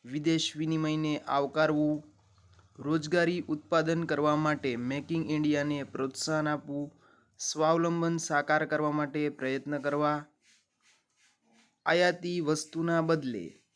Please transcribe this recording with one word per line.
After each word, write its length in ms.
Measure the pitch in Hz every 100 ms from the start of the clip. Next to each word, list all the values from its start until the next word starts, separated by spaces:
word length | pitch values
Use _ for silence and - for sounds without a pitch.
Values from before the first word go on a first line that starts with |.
વિદેશ 520 | 120 143 156 160 - 151
વિનિમયને 640 | 160 160 156 156 156 147
આવકારવું, 880 | - 139 139 151 156 151 151 151 - _ _ _ _ - _ -
રોજગારી 680 | 135 160 151 175 170 175 -
ઉત્પાદન 560 | 151 - 165 156 165
કરવા 320 | 160 143 151 151
માટે 400 | 156 151 135 120
મેક 360 | 123 139 147
ઇન 180 | 165 156
ઇન્ડિયાને 540 | 151 151 147 147 147
પ્રોત્સાહન 640 | 135 - 135 - - 156 151
આપવું, 440 | 147 147 143 143 - _ _ _ -
સ્વાવલંબન 760 | - 151 156 170 170 170 165 170
સાકાર 500 | 160 147 143 151 151
કરવા 240 | 151 151
માટે 380 | 151 147 151 147
પ્રયત્ન 500 | 147 131 135 143 147
કરવા, 460 | 143 143 147 151 151 _ _ _ _ _ _ _ _ _ _ _ _ _ _ _ -
આયાતી 540 | 170 180 175 175 175
વસ્તુના 640 | 151 151 - 165 170 165
બદલે 520 | 160 160 131 110 82 - _